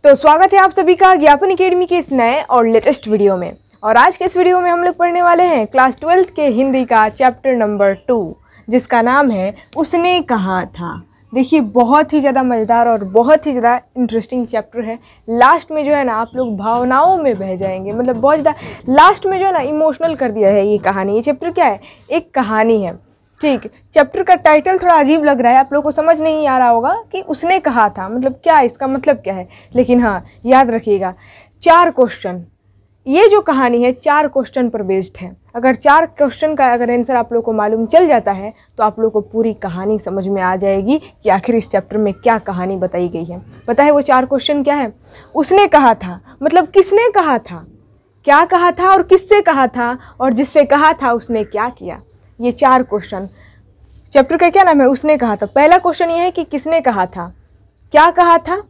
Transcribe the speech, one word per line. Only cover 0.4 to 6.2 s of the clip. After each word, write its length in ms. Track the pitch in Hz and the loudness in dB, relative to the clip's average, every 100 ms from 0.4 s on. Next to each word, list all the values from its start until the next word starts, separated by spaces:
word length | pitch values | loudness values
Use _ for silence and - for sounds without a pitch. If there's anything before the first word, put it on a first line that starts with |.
| 381 | 4
है 60 | 392 | 4
आप 120 | 381 | 2
सभी 220 | 381 330 349 | 2 0 4
का 200 | 370 370 | 4 4
ज्ञापन 360 | 302 285 381 | 4 4 2
एकेडमी 340 | 370 370 359 359 | 0 0 0 0
के 120 | 349 | -2
इस 140 | 294 | -2
नए 300 | 269 233 277 | -2 0 -2
और 260 | - - 233 | 0 0 2
लेटेस्ट 400 | 226 214 277 214 | 2 0 -2 -2
वीडियो 280 | 214 202 190 | 0 0 0
में। 140 | 175 - _ _ | -6 -14 _ _
और 140 | 214 226 | 0 4
आज 200 | 302 - | 2 2
के 80 | 359 | -4
इस 120 | 359 | 0
वीडियो 220 | 359 359 | 0 2
में 100 | 349 | 0
हम 120 | 349 | -2
लोग 120 | 359 349 | -2 -2
पढ़ने 260 | 349 349 | -2 0
वाले 220 | 349 339 | 2 2
हैं 220 | 359 302 214 | 2 0 -2
क्लास 300 | 262 262 247 | 0 0 0
ट्वेल्थ 300 | 302 359 | 0 0